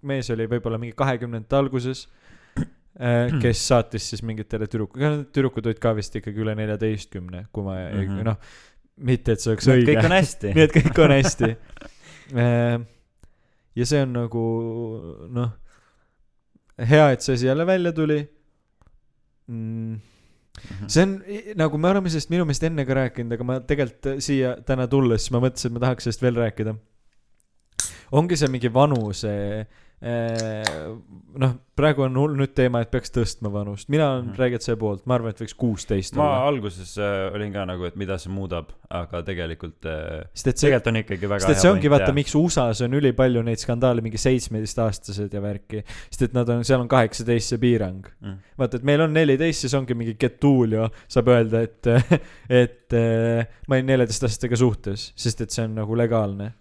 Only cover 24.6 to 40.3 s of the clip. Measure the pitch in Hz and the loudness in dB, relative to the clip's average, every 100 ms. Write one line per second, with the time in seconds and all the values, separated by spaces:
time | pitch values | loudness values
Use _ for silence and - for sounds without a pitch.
24.6 | - 131 123 139 127 110 - 120 127 - | -4 -2 2 2 4 2 0 0 0 0
25.6 | 123 117 127 123 120 110 127 117 113 - | -6 -2 -2 -2 -4 0 0 2 -2 -2
26.6 | 110 110 _ _ _ _ _ _ _ _ | -6 -6 _ _ _ _ _ _ _ _
27.6 | _ - - - - 135 170 165 139 127 | _ -8 -8 -8 0 0 2 0 0 0
28.6 | 117 120 147 131 107 98 110 104 101 107 | 0 4 4 4 -2 -4 -4 -4 -4 -6
29.6 | 107 _ - _ 117 120 117 113 113 107 | -8 _ -20 _ -6 -4 -4 -4 -6 -4
30.6 | 107 78 76 113 - 95 - 135 131 123 | -4 -4 -12 -14 -18 -20 -18 -2 -2 -2
31.6 | _ - 147 143 131 131 151 139 135 - | _ 0 2 2 0 2 0 0 -2 2
32.6 | 127 120 113 127 - - 113 - 107 101 | 2 2 -2 -4 -4 -2 -2 -4 -6 -6
33.6 | 101 101 - 147 147 131 120 98 127 120 | -6 -10 -2 0 2 -2 -6 -2 -2 -2
34.6 | - 110 110 98 - 123 113 101 113 - | -4 -2 -2 -4 -2 -2 -2 -8 -12 -4
35.6 | 123 101 - 98 92 143 147 135 139 139 | -2 -2 -2 -2 -2 -2 0 2 0 -2
36.6 | 104 90 92 - 101 101 95 101 104 98 | -6 -10 -12 -4 -2 -2 -4 -4 -6 -6
37.6 | 92 90 87 92 98 95 87 98 95 85 | -6 -6 -6 -6 -6 -6 -6 -8 -6 -6
38.6 | 76 - - 90 85 87 82 90 82 82 | -8 -18 -10 -8 -6 -8 -6 -6 -6 -8
39.6 | 85 - 82 78 80 80 - | -12 -12 -10 -8 -8 -10 -12